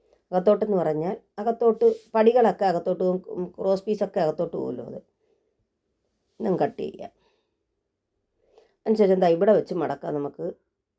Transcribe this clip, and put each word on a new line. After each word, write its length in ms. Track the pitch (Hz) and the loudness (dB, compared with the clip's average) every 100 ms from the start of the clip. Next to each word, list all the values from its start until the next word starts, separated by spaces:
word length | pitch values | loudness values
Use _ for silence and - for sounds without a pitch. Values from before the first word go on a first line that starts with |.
| _ _ _ | _ _ _
അകത്തോട്ടെന്ന് 440 | 180 185 202 214 190 | -2 2 2 2 0
പറഞ്ഞാൽ 400 | 156 156 170 214 _ - | 0 -2 -4 -8 _ -8
അകത്തോട്ട് 500 | 214 226 233 220 233 220 - | -6 0 0 4 2 2 -4
പടികളൊക്കെ 540 | 226 220 247 220 190 196 | 2 4 6 4 2 0
അകത്തോട്ട് 360 | 170 185 180 | 0 -2 -2
പോകും, 160 | 185 185 180 | 0 -2 -6
ഉം, 160 | - 180 | -10 -10
ക്രോസ് 320 | - 190 190 196 | -6 -2 -2 -2
പീസൊക്കെ 340 | 208 196 196 | -4 -2 -2
അകത്തോട്ട് 360 | 156 156 165 - | -2 -2 -6 -6
പോകുമല്ലോ 300 | 131 123 113 | -8 -8 -12
അത്. 120 | - _ _ _ _ _ _ _ _ _ _ _ _ _ - | -14 _ _ _ _ _ _ _ _ _ _ _ _ _ -8
ഇതും 160 | 208 170 | -2 0
കട്ട് 240 | 143 - | -2 -4
ചെയ്യാം. 300 | - - - _ _ _ _ _ _ _ _ _ _ _ _ _ _ _ _ _ - | -10 -10 -18 _ _ _ _ _ _ _ _ _ _ _ _ _ _ _ _ _ -2
അതിനുശേഷം 340 | 214 196 185 | 2 4 4
ദാ 80 | 180 | 4
ഇവിടെ 240 | 170 202 | 4 4
വെച്ച് 220 | 190 - | 2 2
മടക്കാം 400 | 180 139 139 170 | -4 -6 -6 -8
നമുക്ക് 320 | 147 143 - 170 - _ _ _ | -6 -8 -10 -12 -12 _ _ _